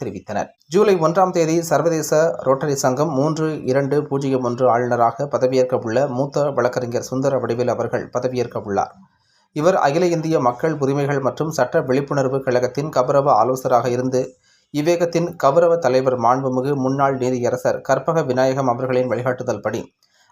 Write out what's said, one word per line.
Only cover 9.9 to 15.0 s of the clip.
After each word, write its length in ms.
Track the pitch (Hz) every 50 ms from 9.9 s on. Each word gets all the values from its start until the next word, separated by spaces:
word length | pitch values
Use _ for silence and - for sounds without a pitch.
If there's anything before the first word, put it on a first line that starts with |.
| 143 165 185
இந்திய 340 | 175 170 165 151 160 160 170
மக்கள் 340 | - - - - - 160 156
உரிமைகள் 460 | 147 139 131 139 143 143 139 147 139
மற்றும் 320 | 135 131 - - 151 156
சட்ட 300 | 156 - - - - 165
விழிப்புணர்வு 600 | 143 127 127 135 143 - 147 139 131 131 135 139 135
கழகத்தின் 460 | 131 123 123 107 - - 139 143 156
கௌரவ 560 | 147 143 127 139 143 139 139 143 127 107 113
ஆலோசகராக 400 | 123 127 127 - - 123 120 117
இருந்து 520 | 127 120 123 127 131 131 127 135 - - _ _ _ _ _ _ _ -
இவ்வேகத்தின் 640 | 147 147 165 175 170